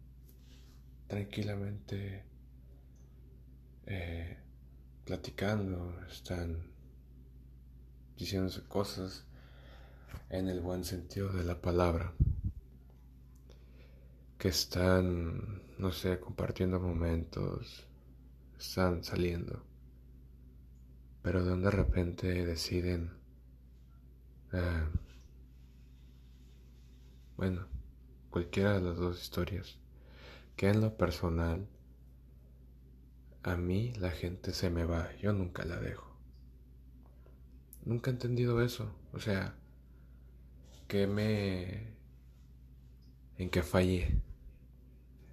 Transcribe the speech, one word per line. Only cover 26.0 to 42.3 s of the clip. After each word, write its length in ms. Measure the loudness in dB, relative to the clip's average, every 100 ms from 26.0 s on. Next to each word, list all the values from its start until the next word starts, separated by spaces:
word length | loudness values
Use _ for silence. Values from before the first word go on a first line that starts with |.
| -20 -20 -20 -20 -20 -20 -20 -20 -20 -20 -20 -20 -16 -2
bueno, 300 | 0 0 -4 -8 -10 -18 -20 -20 -4
cualquiera 440 | -2 0 4 6
de 60 | 6
las 140 | 4 2
dos 260 | 0 0
historias, 560 | -4 -2 0 -2 -6 -14 -20 -20 -20 -18 -16 -16 -12 2
que 120 | 6
en 120 | 8
lo 160 | 6 4
personal, 720 | 2 4 2 4 4 2 -2 -10 -20 -20 -20 -20 -20 -20 -20 -20 -20 -20 -20 -20 -20 -20 -20 -6
a 140 | -2 2
mí 360 | 4 2 2
la 160 | 0 -2
gente 420 | 0 -4 -2 -4
se 160 | 0 2
me 160 | 2
va, 300 | 4 2 0 0
yo 160 | 2
nunca 320 | 2 0 -2
la 120 | -4 -2
dejo. 300 | -4 -6 -10 -18 -18 -18 -20 -20 -20 -20 -20 -20 -20 -20 -20 -18 -18 -20 -20 -10
Nunca 260 | -2 0 2
he 20 |
entendido 480 | 0 2 4 4 6
eso, 340 | 4 2 -6 -8 -10
o 80 | -4
sea, 340 | 0 2 0 -6 -16 -20 -20 -20 -20 -20 -20 -20 -20 -20 -18 -18 0
¿qué 180 | 2 4
me... 880 | 4 4 4 2 0 -2 -6 -8 -12 -18 -20 -20